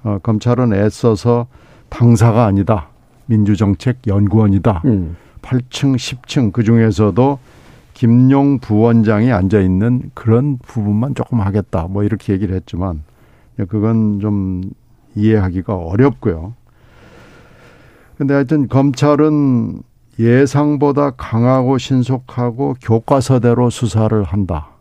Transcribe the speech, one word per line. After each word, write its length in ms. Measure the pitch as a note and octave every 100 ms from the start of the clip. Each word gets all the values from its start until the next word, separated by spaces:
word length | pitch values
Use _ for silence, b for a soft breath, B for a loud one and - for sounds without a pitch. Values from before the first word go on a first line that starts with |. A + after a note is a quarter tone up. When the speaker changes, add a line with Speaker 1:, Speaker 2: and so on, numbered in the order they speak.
Speaker 1:
어, 140 | G#2+ G2+
검찰은 520 | - A2 A#2+ A#2+ B2
애써서 720 | G2 G#2 - A#2+ G#2+ A#2+ A#2+ A#2+ b b b b
당사가 560 | - A#2+ A#2 A2+ G#2+
아니다, 440 | A2+ G2 G2 G#2+ - _ _ _ -
민주정책연구원이다, 1600 | A2 G2+ G2+ G2+ F#2+ B2+ B2+ G#2+ G2 G2+ A2 G#2+ G2 A2+ F2+
Speaker 2:
음. 320 | C3+ G#2 E2 E2+ b b
Speaker 1:
팔 180 | - B2+ B2
층, 260 | - C#3 B2+
십 300 | - B2+ -
층 240 | D#3 A2+
그중에서도 880 | G#2 G#2+ A#2 A2 G2+ G#2+ F#2+ C3+ C#3 b b b b b
김용 640 | - - A#2+ B2+ C#3 C#3 C#3
부원장이 760 | - G#2+ A#2 A#2 G#2+ G#2 A#2+
앉아있는 760 | G#2+ F#2+ G#2 F#2 F#2 A2 B2 -
그런 440 | - A2+ A2+ C#3+ B2+
부분만 560 | - A#2+ G#2 G#2 C3
조금 260 | B2 - A#2+
하겠다, 460 | G2 G2+ G2 - E2+
뭐 160 | G2+
이렇게 280 | G2+ G#2+ -
얘기를 220 | F#2+ G2
했지만 480 | F#2 - E2+ F#2 D#2+ D2+ b b b b - F#2+
그건 520 | G#2+ G#2+ A2+ G#2+ G2+
좀 420 | G#2+ G2+ F#2+ F#2 F#2 - _ _ _ G#2+
이해하기가 580 | G#2 A2 F#2 F2+ F2 F#2+
어렵고요. 800 | E2 G2+ C#3 - A#2 E2 F2 A#2+ _ b b b b b b b b b b b b b b -
근데 180 | C#3
하여튼 340 | C#3 C3 D#3 B2+
검찰은 1120 | C3+ C#3 C3 D3 D3 D#3 D3+ C#3+ B2 G#2+ E2+ - _ _ -
예상보다 920 | A#2 B2 C#3 C#3 D3 D3 C#3+ C#3 C#3+
강하고 680 | C3 - A2+ A#2+ C3 B2+ C3+
신속하고 960 | - C3 B2 C3 - - B2 A#2 C#3+ B2+
교과서대로 880 | - A2+ - C#3 B2 C3 A#2+ A#2+ B2
수사를 500 | - A#2 A2 A2 G#2+
한다 460 | F#2 G2+ F#2 D#2+ D#2 _